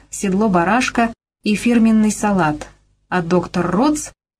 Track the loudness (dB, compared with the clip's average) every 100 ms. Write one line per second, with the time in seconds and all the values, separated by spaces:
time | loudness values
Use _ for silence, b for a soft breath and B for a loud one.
0 | _ -8 -2 0 2 2 2 0 0 -2
1 | -2 -4 _ _ -4 -2 2 2 4 4
2 | 2 0 0 0 0 -2 -8 _ _ _
3 | -8 -6 0 -2 -2 -4 -2 0 0 -2
4 | -6 -18 _